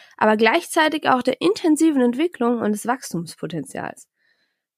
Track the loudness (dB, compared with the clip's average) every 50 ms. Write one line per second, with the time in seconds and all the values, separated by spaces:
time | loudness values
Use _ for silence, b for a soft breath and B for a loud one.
0 | b b b b 2 2 4 4 4 2 2 2 -2 -2 0 2 2 2 0 -2
1 | 0 0 0 2 0 -2 -2 0 0 0 0 2 2 2 2 4 4 2 4 4
2 | 2 2 0 0 -4 -4 -2 -2 -2 -2 0 0 -2 -2 -2 -2 -4 -4 -6 -6
3 | -6 -8 -8 -8 -8 -8 -12 -12 -12 -8 -8 -8 -10 -10 -10 -10 -10 -10 -12 -16
4 | -20 _ _ _ _ _ _ _ _ _ _ _ _ _ _